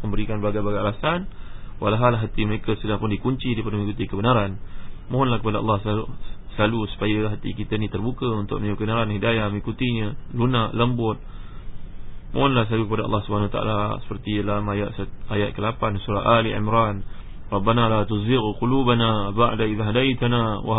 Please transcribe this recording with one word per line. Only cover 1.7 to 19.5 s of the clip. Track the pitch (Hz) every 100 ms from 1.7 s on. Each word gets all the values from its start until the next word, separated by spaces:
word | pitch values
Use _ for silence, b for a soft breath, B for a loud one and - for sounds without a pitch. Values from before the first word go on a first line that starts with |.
| -
walhal | 107 110 123 113
hati | 107 -
mereka | 107 107 - 107
sudah | 104 101
pun | 107
dikunci | 101 123 131 127
daripada | 110 101 104
mengikuti | 101 101 98
kebenaran. | 101 113 120 98 95 B B B B -
Mohonlah | 123 131 110 107
kepada | 107
Allah | 110 101 107
selalu, | 107 - - B B - -
selalu | 107 113 104 -
supaya | 104 107 107 104
hati | -
kita | 101 101 107
ni | 104
terbuka | - 110 131 127
untuk | 110 101 104 104
mengikuti | 98
kebenaran, | 107 117 107
hidayah, | 101 107 113 104
mengikutinya, | 104 104 113 127 117 104 - -
lunak, | 120 123 123 110
lembut. | 110 120 120 110 104 B B B B B B B - - - -
Mohonlah | 127 139 127 107
selalu | 113 107
kepada | 110 107
Allah | 107 104
Subhanahu | 104 101
Wa | 107
Taala | 107 104 104 107 -
seperti | 113 117 104
dalam | 101 104 104
ayat, | 101 101 - 98 - -
ayat | 104 101
ke | -
lapan | 104 117 113 98
surah | - 101 110 117
Ali | 110 107
Imran. | 107 113 110 101 - B B B -
"Rabbana | 101 101 117 113
la | 110 104
tuzigh | 104 107 127 107 101
qulubana | 117 135 123 120 113 107 101 104
ba'da | 117